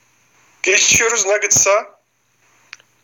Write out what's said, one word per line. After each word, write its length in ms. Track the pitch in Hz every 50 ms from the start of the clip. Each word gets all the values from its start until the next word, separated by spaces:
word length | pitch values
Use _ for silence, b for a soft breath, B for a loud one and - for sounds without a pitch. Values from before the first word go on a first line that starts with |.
| _ _ _ _ _ _ _ _ _ _ _ _ -
Geçiyoruz 640 | 175 196 208 - - - - 240 226 208 - -
Nuggets'a. 680 | 190 208 202 196 202 196 - - 196 196 220 240 - - _ _ _ _ _ _ _ _ _ _ _ _ _ _ _ - - _ _ _ _